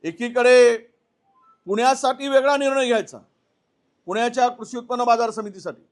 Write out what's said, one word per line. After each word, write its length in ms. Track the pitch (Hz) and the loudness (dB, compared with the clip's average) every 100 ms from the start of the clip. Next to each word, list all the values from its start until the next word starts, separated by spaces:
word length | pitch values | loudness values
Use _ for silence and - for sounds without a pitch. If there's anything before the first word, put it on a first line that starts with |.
एकीकडे 720 | 160 165 240 240 247 247 240 226 - _ _ _ _ _ _ _ - | -10 -8 -6 0 4 6 6 4 -8 _ _ _ _ _ _ _ -6
पुण्यासाठी 600 | 202 254 262 262 254 277 | -2 0 0 -2 -4 0
वेगळा 300 | 269 269 285 | 0 2 0
निर्णय 300 | 277 269 254 | -2 -2 0
घ्यायचा, 320 | 226 190 117 _ _ _ _ _ _ _ _ - | -2 -4 -14 _ _ _ _ _ _ _ _ -10
पुण्याच्या 420 | 196 240 240 247 | -4 -4 0 -2
कृषी 300 | 247 220 247 | -2 -14 -14
उत्पन्न 260 | 240 247 | -10 -4
बाजार 260 | 240 233 233 | 0 0 0
समितीसाठी 520 | 220 208 190 165 139 _ | -6 -12 -12 -16 -16 _